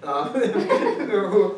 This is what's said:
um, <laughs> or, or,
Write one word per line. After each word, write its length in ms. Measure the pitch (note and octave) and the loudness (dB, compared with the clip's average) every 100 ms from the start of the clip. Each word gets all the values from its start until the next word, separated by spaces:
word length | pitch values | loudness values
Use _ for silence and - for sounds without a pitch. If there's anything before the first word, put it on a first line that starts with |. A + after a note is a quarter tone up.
um, 320 | - - - C4 | -6 -4 -2 0
<laughs> 760 | G#3+ - - C5 A4 - - | 0 0 2 2 0 -2 -2
or, 140 | G3+ F3+ | 0 2
or, 260 | G3+ F#3 | 2 2